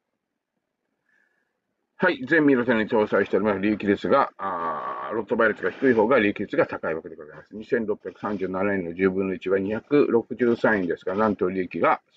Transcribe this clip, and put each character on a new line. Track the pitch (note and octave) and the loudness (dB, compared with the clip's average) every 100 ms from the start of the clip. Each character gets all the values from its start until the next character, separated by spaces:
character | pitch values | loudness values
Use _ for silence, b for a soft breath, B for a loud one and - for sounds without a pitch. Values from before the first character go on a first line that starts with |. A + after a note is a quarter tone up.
| _ _ _ _ _ _ _ _ _ _ _ _ _ _ _ _ _ _ _ - | _ _ _ _ _ _ _ _ _ _ _ _ _ _ _ _ _ _ _ -2
は | F#3 | 0
い、 | D3 B2+ | 0 0
全 | E3 C#3+ | 4 4
ミ | C3 | 4
ラ | A#2+ | 2
テ | A2+ | 0
に | G#2+ | 2
搭 | A#2 G#2+ | 0 2
載 | G#2 G2 | 2 2
し | |
て | G2 | 0
お | |
り | G#2+ | 0
ま | |
す | G2 | 0
利 | G2+ | 0
益 | G#2 G2+ | 0 0
で | G2 | 0
す | F2+ | 2
が、 | C3+ - - | 2 0 -4
あ | G2 F2+ E2+ D2+ B1+ C2 C2 | -8 -6 -6 -6 -8 -10 -8
ー、 | |
ロ | G#2+ | -8
ッ | G#2 | -4
ト | A2+ | 0
倍 | A2+ | 2
率 | G2+ | 0
が | F2+ | -4
低 | - C3+ | 0 4
い | |
方 | A2+ G#2+ | 4 4
が | C3+ | 4
利 | G#2 | 2
益 | G2+ | -2
率 | G2+ C#3+ | -4 -2
が | - | -2
高 | - F#2 | -2 -6
い | D#2+ | -6
わ | |
け | E2 | -8
で | D#2+ | -16
ご | D2+ | -18
ざ | |
い | D2+ | -20
ま | |
す。 | - G#2 | -18 -16
二 | |
千 | G#2+ B2 G#2+ | -2 -2 0
六 | G#2 | -4
百 | F#2+ - | -8 -10
三 | G#2+ G#2 | -6 -4
十 | F#2 | -4
七 | F#2 G2+ | -2 -2
円 | G2 | -2
の | E2+ E2+ | -4 0
十 | F#2+ | 0
分 | F#2 F#2+ | 0 -2
の | F2+ | -4
一 | - | 0
は | G2 | 0
二 | G2 | 0
百 | A2 - D3 - | -6 0 2 4
六 | A#2 - A#2 | 2 -2 0
十 | B2 A#2 | 0 2
三 | B2+ G#2+ | 2 2
円 | F2 | 0
で | D#2 | -4
す | - | -4
が、 | |
な | F#2+ A2 | 0 0
ん | G2 | 0
と | F2+ | -2
利 | F#2+ | -2
益 | F2+ E2 | -4 -2
が | C3+ - _ | 0 0 _